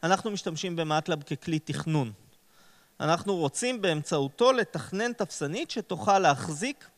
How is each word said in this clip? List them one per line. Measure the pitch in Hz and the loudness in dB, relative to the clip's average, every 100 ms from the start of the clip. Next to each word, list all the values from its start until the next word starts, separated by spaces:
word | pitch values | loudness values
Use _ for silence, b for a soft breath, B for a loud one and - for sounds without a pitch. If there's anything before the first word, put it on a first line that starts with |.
אנחנו | 165 190 226 | 0 2 0
משתמשים | 196 180 160 185 170 | -6 -6 -6 -4 -2
במטלב | 156 156 156 156 | 0 0 0 -4
ככלי | 143 143 - 156 | -4 -8 -4 -4
תכנון. | - 135 165 156 117 101 - _ b b b b b - | -2 -6 0 0 0 -6 -20 _ b b b b b -4
אנחנו | 151 170 202 180 | 0 0 0 0
רוצים | 143 - 247 240 | 0 0 -2 0
באמצעותו | 190 151 147 156 139 - 247 | 0 0 0 0 0 4 4
לתכנן | 254 190 165 - 190 240 | 4 0 -4 -6 -4 -2
תפסנית | 233 202 - 143 208 320 | -2 -6 -4 -6 -4 -6
שתוכל | 240 - 165 185 196 | -6 -6 -2 4 6
להחזיק | 165 135 165 147 247 - - | 6 4 0 -4 -4 -6 -14